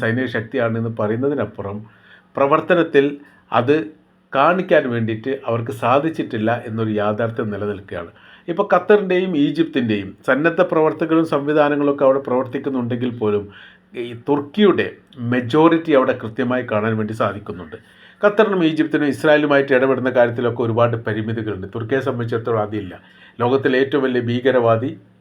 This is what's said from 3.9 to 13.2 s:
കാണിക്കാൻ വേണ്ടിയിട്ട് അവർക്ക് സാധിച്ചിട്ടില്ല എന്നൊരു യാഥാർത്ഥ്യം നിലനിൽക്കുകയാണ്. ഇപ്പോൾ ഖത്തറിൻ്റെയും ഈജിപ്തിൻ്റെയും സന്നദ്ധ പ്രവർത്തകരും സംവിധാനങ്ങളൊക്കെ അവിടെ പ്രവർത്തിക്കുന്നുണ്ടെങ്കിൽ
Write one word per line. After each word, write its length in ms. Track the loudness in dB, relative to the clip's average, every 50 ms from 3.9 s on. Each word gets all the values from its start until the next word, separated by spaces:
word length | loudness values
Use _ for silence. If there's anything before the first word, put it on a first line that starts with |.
| -12 _ _ _ _ _ _ _ 0
കാണിക്കാൻ 480 | 2 2 2 2 0 0 2 2 2 2 2 -2
വേണ്ടിയിട്ട് 400 | -2 -2 -2 -4 -6 -4 -6 -6 -6 -4 -4
അവർക്ക് 240 | -4 -4 -4 -6 -8 -4 0
സാധിച്ചിട്ടില്ല 680 | 2 2 2 2 0 -4 -4 -8 -6 -4 -2 -2 0 -2 -2 -4 -8
എന്നൊരു 240 | -6 -4 -4 -2 -2 -2
യാഥാർത്ഥ്യം 480 | -2 -2 -2 -2 -4 -4 -4 -4 -6 -6 -6
നിലനിൽക്കുകയാണ്. 560 | -6 -6 -6 -6 -8 -10 -12 -12 -12 -12 -12 -16 -20 -20 -20 -20 -20 _ -10
ഇപ്പോൾ 160 | -4 -4 0 0 0
ഖത്തറിൻ്റെയും 600 | 0 4 4 4 4 4 2 0 0 0 0 0 0 0
ഈജിപ്തിൻ്റെയും 640 | 0 2 0 -2 0 0 -2 0 0 -2 -2 -4 -8 -12 -10 0 0
സന്നദ്ധ 320 | 0 2 2 0 2 2 0 0
പ്രവർത്തകരും 560 | 2 2 2 2 0 -2 -2 0 2 2 2 2 0
സംവിധാനങ്ങളൊക്കെ 680 | -2 0 0 2 4 4 4 2 2 0 0 0 4 4
അവിടെ 140 | 2 2 2 0 -2
പ്രവർത്തിക്കുന്നുണ്ടെങ്കിൽ 800 | -2 -2 -2 -2 -6 -6 -6 -4 -4 -4 -4 -4 -4 -4 -4 -6 -4 -2